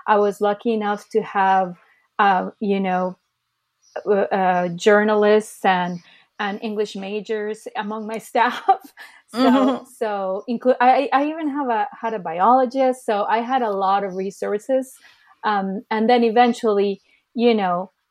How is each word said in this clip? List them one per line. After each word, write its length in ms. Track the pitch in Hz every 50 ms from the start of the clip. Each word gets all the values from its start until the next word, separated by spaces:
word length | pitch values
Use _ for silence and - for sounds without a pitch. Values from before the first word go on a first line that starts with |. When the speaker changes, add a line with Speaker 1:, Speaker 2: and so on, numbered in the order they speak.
| -
Speaker 1:
I 120 | - 214 208
was 220 | 208 202 196 -
lucky 320 | 208 208 208 - - 240 226
enough 360 | 214 208 208 208 202 - -
to 120 | - 220 208
have, 540 | - - 202 190 190 190 190 190 180 175 - _ _ _ _ _ _ _ -
uh, 320 | 208 202 190 185 185 190 - _
you 200 | 220 202 196 196
know, 380 | 196 185 185 180 185 185 185 - _ _ _ _ _ _ _ _ _ _ _ _ _ _ - - -
uh, 40 | 180 208
uh, 560 | 196 196 - 202 196 185 185 180 180 180 180
journalists 960 | 170 175 - 214 208 208 208 214 214 208 208 208 214 214 214 - - - -
and, 360 | 202 185 180 180 180 180 175 - _ _ _ _ _ _ -
and 200 | 214 202 202 220 233
English 340 | 220 214 208 214 208 -
majors 720 | 196 190 196 208 214 196 - 220 214 208 214 214 214 - - -
among 300 | - 214 202 214 220 214
my 120 | 214 226 214
<laughs> 100 | - -
staff. 320 | - 240 226 247 240 - - - 370 381 - - _ - - - - - _ _
So, 120 | - 226
Speaker 2:
Mm-hmm. 440 | 262 269 247 269 262 269 254 240 - - -
Speaker 1:
so 480 | - 233 214 208 196 196 185 190 202 - -
inclu-, 280 | 233 233 - 254 247 -
I, 280 | 247 254 262 262 285 - 262
I 140 | 269 285 302
even 200 | 311 330 320 294
have 180 | 269 294 277 247
a, 200 | 226 214 208 - - -
had 140 | - 226 220
a 40 | 208
biologist. 840 | 175 170 160 180 185 220 247 262 262 240 262 269 262 254 254 - -
So 180 | - 214 202 208
I 140 | - 208 226 233
had 200 | 240 269 262 240
a 80 | 214
lot 320 | 196 196 196 190 196 202 202
of 120 | 196 180
resources. 800 | 190 190 196 190 - 202 196 202 208 - - 262 262 262 262 - - _ _ _ _ _ _ _ _ -
Um, 380 | 214 208 202 196 190 190 214 - -
and 180 | 226 214 220 226
then 140 | 247 247 233
eventually, 760 | 226 208 240 247 240 233 - - 220 208 202 202 202 196 - _ _ _ _ _ _ _
you 200 | - 233 240 226
know, 380 | 214 196 180 175 180 190 - _ _ _ _